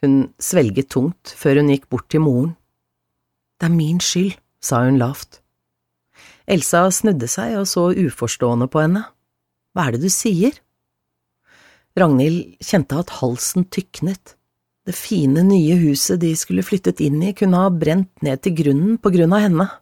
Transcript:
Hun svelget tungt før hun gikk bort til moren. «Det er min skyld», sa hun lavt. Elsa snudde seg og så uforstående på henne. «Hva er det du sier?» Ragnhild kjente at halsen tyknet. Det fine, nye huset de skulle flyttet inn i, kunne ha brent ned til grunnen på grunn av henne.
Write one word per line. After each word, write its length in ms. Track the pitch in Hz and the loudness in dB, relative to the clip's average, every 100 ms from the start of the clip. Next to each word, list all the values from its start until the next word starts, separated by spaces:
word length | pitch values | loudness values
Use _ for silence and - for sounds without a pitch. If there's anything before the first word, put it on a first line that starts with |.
Hun 300 | 143 135 131 _ | 2 2 0 _
svelget 480 | - 180 123 95 - - | -2 0 0 0 -2 -2
tungt 400 | 135 175 - - | -4 -6 -16 -4
før 240 | 156 139 | 0 2
hun 80 | 147 | 4
gikk 160 | 139 _ | 0 _
bort 180 | 127 - | -8 -4
til 160 | 156 156 | 0 2
moren. 300 | 123 147 165 _ _ _ _ _ _ _ _ _ _ | 0 -2 -6 _ _ _ _ _ _ _ _ _ _
«Det 100 | 170 | 0
er 60 | 170 | 2
min 260 | 151 175 | 2 -2
skyld», 380 | - 175 196 - _ _ | -2 -2 -2 -4 _ _
sa 180 | - 123 127 | -4 0 2
hun 100 | 135 | 2
lavt. 460 | 120 139 - _ _ _ _ _ _ _ _ _ - _ - | 0 -4 -14 _ _ _ _ _ _ _ _ _ -20 _ -4
Elsa 380 | 190 131 170 185 | -2 0 0 2
snudde 400 | 185 220 170 117 | 0 0 -2 -4
seg 300 | - 233 220 | -6 -4 -4
og 100 | 196 | -4
så 200 | - 175 | 0 0
uforstående 760 | 180 170 - 117 - 123 117 127 | 0 -2 -2 -8 -2 -2 0 0
på 100 | 156 156 | 0 0
henne. 180 | 190 220 _ _ _ _ _ _ - | -2 -6 _ _ _ _ _ _ -6
«Hva 100 | 147 | -4
er 120 | 117 | -2
det 100 | 175 | -2
du 20 | |
sier?» 480 | - 233 180 220 - _ _ _ _ _ _ _ _ _ _ _ _ _ - | -2 -2 0 0 -2 _ _ _ _ _ _ _ _ _ _ _ _ _ 0
Ragnhild 580 | 180 135 143 170 - _ | 2 4 2 0 -6 _
kjente 340 | - 196 139 139 | -2 -2 0 -4
at 200 | 175 - | -6 -4
halsen 500 | 131 123 - - 180 | -4 -4 -4 -2 -2
tyknet. 640 | - 185 - 160 196 - _ _ _ _ _ - | -4 -8 -8 -8 -8 -14 _ _ _ _ _ -12
Det 80 | - | -12
fine, 460 | - 202 139 147 185 | -4 0 2 4 4
nye 300 | 196 151 175 | 4 4 2
huset 400 | 165 139 - 185 | 2 0 -2 -2
de 80 | 165 160 | -2 -2
skulle 240 | - 185 185 | -4 -4 -2
flyttet 360 | 202 180 - | -2 -2 -2
inn 160 | 151 147 | -2 0
i, 120 | 185 196 | -2 -2
kunne 220 | 196 180 | 0 2
ha 80 | 190 | 2
brent 540 | 175 156 165 190 _ 151 | 0 0 0 -2 _ -4
ned 160 | 135 | -2
til 140 | - 165 | -2 0
grunnen 380 | 147 139 180 226 | 2 2 2 0
på 140 | 214 | 2
grunn 220 | 180 165 196 | 2 4 4
av 80 | |
henne. 240 | 208 165 190 - | 2 2 0 -6